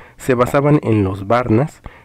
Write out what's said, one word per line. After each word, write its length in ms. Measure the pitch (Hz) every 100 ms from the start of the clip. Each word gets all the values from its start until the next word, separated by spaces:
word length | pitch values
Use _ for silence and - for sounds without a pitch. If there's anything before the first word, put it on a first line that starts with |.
| - -
se 180 | -
basaban 440 | 123 123 143 147 147
en 200 | 110 107
los 220 | 95 98 98
Varnas, 560 | 120 120 110 151 - - -